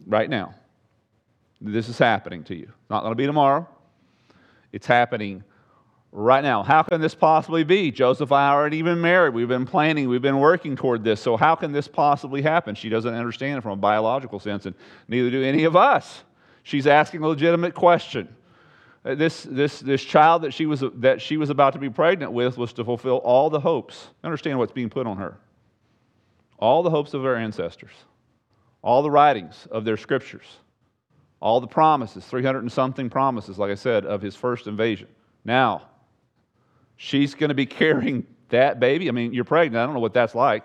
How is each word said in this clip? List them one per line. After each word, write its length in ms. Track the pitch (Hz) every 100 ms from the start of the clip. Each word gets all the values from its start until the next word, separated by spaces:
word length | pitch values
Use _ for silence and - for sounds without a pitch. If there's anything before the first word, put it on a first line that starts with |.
| -
Right 220 | 104 110
now. 260 | 117 - - _ _ _ _ _ _ _ _ _ -
This 280 | 101 110 113
is 100 | 117
happening 440 | 123 98 85 87
to 120 | 76 82
you. 80 |
It's 260 | - _ -
not 120 | 107
gonna 120 | 113
be 120 | 117 139
tomorrow. 420 | 151 139 147 175 _ _ _ _ _ _ _ _ _ _
It's 140 | 104 -
happening 580 | 120 139 117 101 95 - _ _ _ _ _ _
right 320 | 101 113 135
now. 200 | 143 110
How 200 | 95 156
can 180 | - 165
this 140 | 156
possibly 480 | - 156 156 - 165
be? 280 | 156 196 165
Joseph 400 | 110 127 131 135
and 60 | 139
I 100 | 139
aren't 260 | 143 151
even 260 | 156 165 170
married. 320 | 170 180 156
We've 160 | 117 120
been 180 | 127 127
planning. 420 | 170 156 151 131
We've 140 | 123
been 180 | 139 139
working 340 | 147 175 156
toward 300 | 127 131 117
this. 160 | 107 104
So 160 | 127 113
how 180 | 156
can 180 | 165 156
this 140 | 143 -
possibly 560 | - 147 143 135 139
happen? 320 | 151 160 110
She 140 | 98 110
doesn't 260 | 113 117
understand 440 | 117 120 - 135 139
it 20 |
from 100 | 110
a 40 | 98
biological 640 | 104 107 110 135 131 101
sense, 260 | 104 101 95
and 80 | - - - -
neither 220 | 123 123
do 120 | 131
any 220 | 131 147
of 120 | 160 175
us. 480 | 254 196 - - _ _ _ _
She's 220 | - 143 143
asking 360 | 147 151 165
a 60 | 156
legitimate 460 | 147 170 170 170
question. 540 | - 175 165 - 123 90 - _ _ _ _ _ _
Uh, 100 | -
this, 300 | 143 160 -
this, 360 | - 135 143 -
this 220 | 131 135
child 400 | - 156 156 170
that 120 | 151
she 120 | - 156
was, 180 | 143 135 120
that 240 | 131 -
she 160 | - 156
was 140 | 143
about 220 | 139 135
to 60 | 135
be 120 | 139
pregnant 420 | 110 165 185 120
with 240 | 120 123 123
was 160 | 120
to 120 | -
fulfill 320 | 117 117 131 127
all 320 | 120 127 156
the 100 | 151
hopes. 480 | 170 143 - - - _
Understand 360 | 165 151 160 131
what's 140 | 110
being 180 | 131 113
put 160 | 135 117
on 100 | 98
her. 220 | 92 - _ _ _ _ _ _ _ _ _ _ _ -
All 240 | 110 156
the 80 | 175
hopes 240 | 156 139
of 80 | 139
her 140 | 131 117
ancestors. 560 | 110 95 85 - - - _ _ _ _ _ _ _ _
All 220 | 107 127
the 80 | 151
writings 560 | 143 147 117 80 - -
of 140 | 110
their 120 | 110 107
scriptures. 480 | - 135 - - - - _ _ _ _ _ _ _ -
All 200 | 107 120
the 60 | 120
promises, 580 | - 156 147 110 92
three 200 | - 127
hundred 160 | 131 135
and 100 | 120
something 400 | 143 131 127 123
promises, 480 | 135 135 117 98 92
like 140 | 101
I 20 |
said, 320 | 101 127 110 -
of 160 | 101
his 140 | 98 -
first 320 | 123 117 107
invasion. 400 | 107 113 101 - _ _ _
Now, 440 | 110 127 117 87 - _ _ _ _ _ _ _ _ _ _ -
she's 380 | - 139 143
gonna 200 | - 151
be 120 | 135 135
<laughs> 140 | -
carrying 440 | 156 143 151 123 - _ _
that 280 | 117 139 120
baby. 300 | 123 156 170
I 20 |
mean, 220 | 120 120
you're 100 | 123
pregnant. 400 | 113 156 160 117
I 40 | 127
don't 80 |
know 60 | 139
what 140 | 113
that's 220 | 123 113 117
like. 280 | 123 107